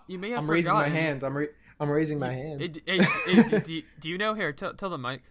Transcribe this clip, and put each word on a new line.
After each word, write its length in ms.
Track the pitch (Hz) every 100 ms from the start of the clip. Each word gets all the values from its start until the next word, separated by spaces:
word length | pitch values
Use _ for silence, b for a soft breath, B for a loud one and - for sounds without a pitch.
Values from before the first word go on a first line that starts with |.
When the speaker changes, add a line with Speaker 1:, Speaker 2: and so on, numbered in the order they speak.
| -
Speaker 1:
you 100 | 185
may 120 | 202
have 100 | 240
Speaker 2:
I'm 100 | 151
raising 240 | 170 170
my 120 | 208
Speaker 1:
forgotten. 100 | 147
Speaker 2:
hand. 280 | 160 160 135
I'm 140 | 135 143
ra-, 80 | 147 - b -
I'm 100 | 147
raising 280 | 147 156 147
my 120 | 127
Speaker 1:
You, 120 | 127
Speaker 2:
hand. 180 | 156 143
Speaker 1:
hey, 60 | 170
d-, 120 | 156
hey, 180 | - 185
hey, 400 | - - - 190
Speaker 2:
<laughs> 60 | 226
Speaker 1:
do, 100 | 208
do, 220 | 165 160 - 156
do 100 | 156
you 80 | 180
know? 160 | 214
Here, 180 | 214 165
tell, 220 | - 190
tell 160 | - 196
them, 120 | 160
Mike. 220 | 123 135 -